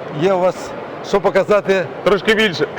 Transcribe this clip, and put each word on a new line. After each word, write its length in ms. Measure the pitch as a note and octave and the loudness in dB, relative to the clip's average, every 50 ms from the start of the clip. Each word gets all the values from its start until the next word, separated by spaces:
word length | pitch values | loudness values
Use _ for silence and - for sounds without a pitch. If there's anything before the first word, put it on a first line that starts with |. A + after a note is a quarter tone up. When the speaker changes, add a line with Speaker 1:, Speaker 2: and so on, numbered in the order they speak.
| - - D#3+ D3+ | -12 -10 -6 -2
Speaker 1:
є 120 | D#3 F#3+ G3 | 0 2 2
у 60 | F3+ | 2
вас, 300 | F3+ F#3 E3+ - - - - - - - - - - - | 2 0 0 -2 -8 -12 -12 -12 -12 -12 -12 -12 -8 -2
що 120 | - G3 | 0 2
показати? 640 | E3 G3+ F3 G3 F3 - G#3 G3+ - - G3 F#3+ E3+ C3 - - - | 2 2 2 2 2 4 2 2 4 2 2 0 0 -4 -6 -2 0
Speaker 2:
Трошки 300 | - G3+ G3 - G#3 A3 | 2 2 2 2 2 2
більше. 320 | G3+ A3 G#3 E3 - D3 - - | 2 2 0 0 0 -4 -4 -4